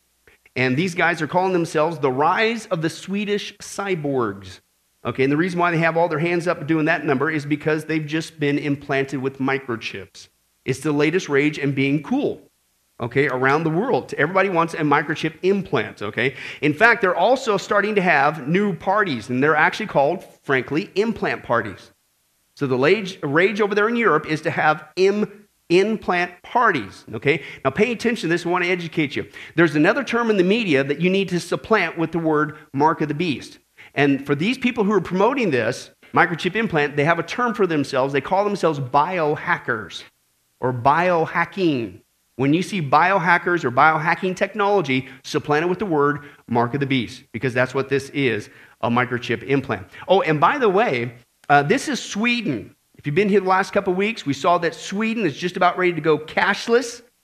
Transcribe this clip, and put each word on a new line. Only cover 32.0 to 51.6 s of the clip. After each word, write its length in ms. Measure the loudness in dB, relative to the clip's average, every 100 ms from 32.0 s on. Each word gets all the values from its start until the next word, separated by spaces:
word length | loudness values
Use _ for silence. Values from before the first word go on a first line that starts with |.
| -4
the 60 | -2
word 400 | 0 0 0 -6 -8
mark 260 | 2 2 2
of 80 | -2
the 60 |
beast. 460 | -2 -2 -4 -8 -20 _ -20 -8
And 300 | 0 2 2
for 120 | 0 0
these 200 | 0 0
people 280 | -2 0
who 80 | 2
are 80 | 0
promoting 500 | 0 2 2 2 2
this 400 | 2 0 -4 -10 _ -2
microchip 420 | 2 2 0 -2
implant, 420 | -2 0 0 0 0
they 80 |
have 140 | 2 0
a 60 |
term 300 | -2 -2 -2
for 120 | 0 0
themselves. 460 | 0 0 0 0
They 80 | -2
call 240 | 0 0
themselves 340 | 0 0 0 0
biohackers 1300 | 0 2 2 0 -2 -2 -2 -2 -2 -6 -6 -14 -18 _ _ _ _ _
or 120 | -4
biohacking. 1300 | 2 2 4 2 2 0 -2 -2 0 0 0 -4 -10 _ _ _ -2
When 180 | 2
you 80 | 2
see 180 | 0 -4
biohackers 840 | 2 4 4 4 4 2 2 -2
or 80 | 0
biohacking 640 | 4 4 4 0 -2 -2 -2
technology, 720 | -2 0 2 2 2 -2 -4 -12
supplant 400 | -6 -4 0 0
it 40 | 0
with 120 | -2
the 60 | 0
word 380 | 2 2 0 -8 -20 -2
mark 260 | 0 0
of 80 | -2
the 60 | 0
beast, 380 | -2 -2 -10 -14
because 200 | -6 -2
that's 220 | 0 0
what 140 | -2 -2
this 220 | -2 -2
is, 380 | -2 0 -2 -6 -18 -20 _
a 80 | -2
microchip 540 | 0 0 -4 -4 -4
implant. 460 | -2 -2 -2 -6 -8 -10 2
Oh, 160 | 2
and 180 | 2 2
by 160 | 2 2
the 120 | 2
way, 440 | 2 2 -2 -4 -10 _ _ 2
uh, 160 | 4